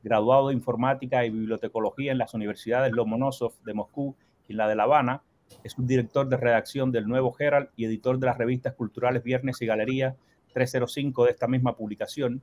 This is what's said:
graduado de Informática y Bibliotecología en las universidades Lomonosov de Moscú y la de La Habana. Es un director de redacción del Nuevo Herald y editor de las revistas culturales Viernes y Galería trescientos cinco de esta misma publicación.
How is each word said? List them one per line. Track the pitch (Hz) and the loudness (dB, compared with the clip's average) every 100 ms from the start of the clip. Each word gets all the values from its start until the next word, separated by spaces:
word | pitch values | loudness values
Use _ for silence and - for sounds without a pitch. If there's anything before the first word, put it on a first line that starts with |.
graduado | 110 110 110 135 135 | 4 2 6 4 4
de | |
Informática | 127 117 113 127 135 127 131 | 0 -2 -2 0 -2 0 0
y | 117 | 0
Bibliotecología | 110 110 110 110 113 110 - 139 | -2 -4 -4 -4 -2 -4 -2 -2
en | 131 | -2
las | 113 | -2
universidades | 113 104 107 113 120 131 | -4 -6 -6 -2 0 2
Lomonosov | 117 110 113 135 135 117 - | 0 0 0 -2 -2 -6 -6
de | - | -10
Moscú | 104 101 - 139 135 _ _ _ | -8 -8 -6 -8 -8 _ _ _
y | |
la | 107 107 | -2 0
de | |
La | 107 | 2
Habana. | 107 147 127 135 _ _ _ - | 4 4 2 -2 _ _ _ -20
Es | - - | -14 -6
un | 127 | 2
director | 131 123 143 135 | 2 2 0 0
de | 123 | 2
redacción | 120 113 - 135 131 | 4 4 2 -2 0
del | 120 107 | 0 0
Nuevo | 123 127 120 | 0 0 0
Herald | 147 143 139 - | 2 2 0 -6
y | 113 | -4
editor | 110 127 131 | -2 0 2
de | 131 | 0
las | 123 | 0
revistas | 117 127 - | 0 0 -4
culturales | - 110 - 120 127 | -6 -8 -2 0 0
Viernes | 120 127 131 123 | 0 -2 -2 -4
y | 113 | 0
Galería | 107 110 131 131 131 _ _ _ | 0 0 0 -2 -4 _ _ _
trescientos | - 123 131 120 | -2 0 0 -4
cinco | - 143 127 | -4 -4 2
de | 120 | 2
esta | 123 120 | 2 -2
misma | 131 127 117 | 0 0 -2
publicación. | 107 104 104 - 127 127 | -8 -8 -8 -4 -4 -4